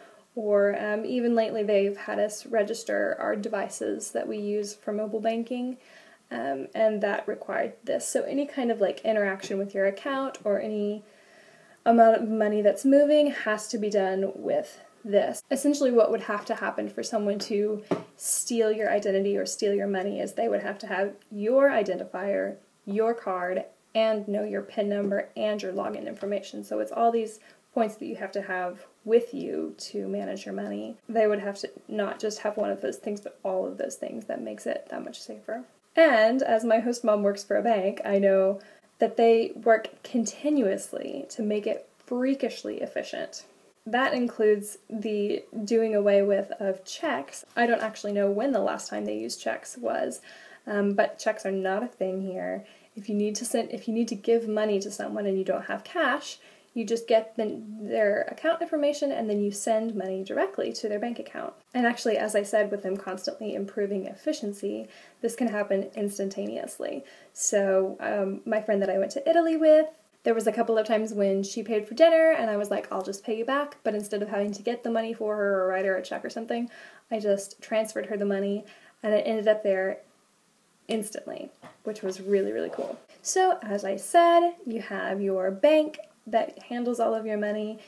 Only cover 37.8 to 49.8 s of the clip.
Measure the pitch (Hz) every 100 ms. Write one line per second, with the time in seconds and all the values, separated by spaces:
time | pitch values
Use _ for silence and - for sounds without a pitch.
37.8 | 185 - 208 196 196 190 190 196 - -
38.8 | _ - 220 226 233 226 226 - 233 220
39.8 | - - - 240 220 - 285 294 202 196
40.8 | - - - - - - 214 214 208 -
41.8 | - _ - 247 254 269 233 - - -
42.8 | - - - - - - - _ _ _
43.8 | 220 240 269 254 240 - 214 214 208 -
44.8 | - 220 220 208 202 208 - 240 202 226
45.8 | 220 208 202 202 202 202 196 - 196 190
46.8 | - - 320 233 139 - - - 233 226
47.8 | 220 214 208 202 202 202 277 226 202 -
48.8 | - 208 208 - 233 - 113 - - 247